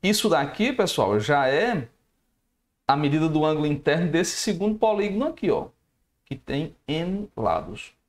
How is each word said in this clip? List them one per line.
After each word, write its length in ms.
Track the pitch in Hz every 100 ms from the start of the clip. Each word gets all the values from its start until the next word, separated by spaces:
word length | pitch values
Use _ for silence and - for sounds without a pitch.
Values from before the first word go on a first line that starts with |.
isso 260 | 190 202 220
daqui, 440 | 160 143 - 233
pessoal, 460 | 277 185 - 101 104
já 300 | 107 143 131
é 400 | 139 233 214 120 _ _ _ _ _ _ _ _ _ -
a 80 |
medida 340 | 139 147 156 160
do 160 | 151
ângulo 220 | 156 156 151
interno 440 | 143 - 151 175
desse 260 | 160 170 -
segundo 420 | - 175 202 214
polígono 480 | 220 202 208 196 294
aqui, 240 | 320 196
ó, 180 | 95 69 _ _ _ _ _
que 120 | _ 135
tem 400 | - 139 143 - -
N 440 | 156 175 190 208
lados. 600 | - 110 80 85 92 - _